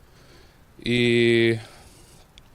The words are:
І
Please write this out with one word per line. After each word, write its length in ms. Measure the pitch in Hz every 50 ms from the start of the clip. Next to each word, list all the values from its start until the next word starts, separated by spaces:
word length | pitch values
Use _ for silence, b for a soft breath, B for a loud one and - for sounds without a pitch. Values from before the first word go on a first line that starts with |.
| b b b b b b b b b b b b b - - - -
І 680 | 113 120 123 120 120 117 120 117 117 117 117 117 113 113 110 110 B B B B B B B B B B B B - _ - - -